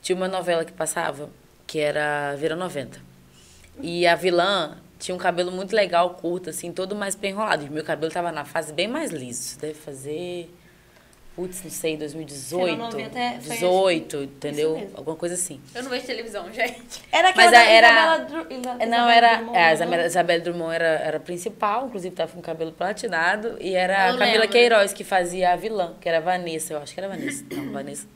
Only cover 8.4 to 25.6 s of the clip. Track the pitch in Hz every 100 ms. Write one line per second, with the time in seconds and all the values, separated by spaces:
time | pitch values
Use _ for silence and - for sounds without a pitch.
8.4 | 143 165 156 151 202 277 285 160 123 117
9.4 | - - 151 151 - 135 135 156 180 175
10.4 | 165 175 - _ _ _ _ _ - -
11.4 | 180 185 165 - 165 156 151 156 151 143
12.4 | 131 180 180 156 233 - 220 247 247 240
13.4 | 151 - 180 185 190 165 - 147 139 -
14.4 | 147 143 156 160 202 - 139 160 175 175
15.4 | - 135 - 233 262 247 269 226 226 202
16.4 | 175 220 240 - - - - 311 359 359
17.4 | 233 240 226 226 233 226 220 320 262 302
18.4 | 320 262 247 247 233 233 240 233 233 226
19.4 | 226 240 165 156 170 170 170 170 170 170
20.4 | 175 175 165 165 165 156 156 151 160 175
21.4 | 214 208 214 214 269 226 180 180 160 175
22.4 | 170 160 160 156 180 208 220 170 170 208
23.4 | 220 - 180 185 185 196 185 247 240 226
24.4 | 214 240 240 220 196 196 - 190 175 185
25.4 | 180 175